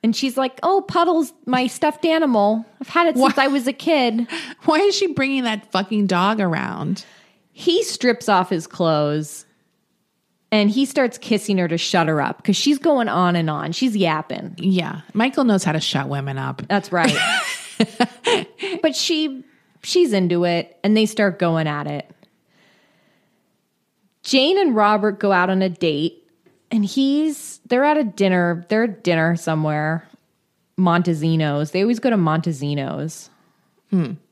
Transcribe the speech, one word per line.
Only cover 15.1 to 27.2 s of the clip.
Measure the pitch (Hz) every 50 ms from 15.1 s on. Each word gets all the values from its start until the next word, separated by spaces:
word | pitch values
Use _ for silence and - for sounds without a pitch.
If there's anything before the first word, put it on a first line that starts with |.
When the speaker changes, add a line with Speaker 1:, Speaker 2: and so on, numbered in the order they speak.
| -
Speaker 2:
Michael | 208 226 269 262 - 269
knows | 233 208 185 -
how | 165 156
to | 156
shut | - - - 139 135
women | 135 143 139 135 139 135
up. | 135 135 131 135 - - -
Speaker 1:
That's | 196 202 190 - 175
right. | 175 165 - - 719 740 679 740 740 659 1047 - - - - -
Speaker 2:
<laughs> | - 220 - - - 247 - - - - 480 466 - - - - - - 392 381 339
Speaker 1:
But | - 311 262
she, | - - - 339 311 311 294 269 254 - _ _ _ _ _ _ _ -
she's | - - 359 349 269 214
into | 190 185 170 175 175 175
it | 175 175 170 - - - _ -
and | 202 214
they | 220 220
start | 214 214 - 208 196 175 -
going | 180 170 165 160 156
at | 151 147 147 147
it. | 151 147 143 - - - _ _ _ _ _ _ _ _ _ _ _ _ _ _ _ _ _ _ _ _ _ _ _ _ _ _ _ _ _ _ _ _ _ _ _ _ _ _ _ _ _ -
Jane | - - 262 262 311 381 403
and | 392 311 233
Robert | 214 208 208 214 208 202 214 202 202
go | - 196
out | 196 180 180 185
on | 190 190
a | 190 190
date | 170 - 180 165 151 143 156 170 - - _ _ _ _ _ _ _ _ _ _
and | 240 220 202
he's, | 196 - 269 269 269 277 294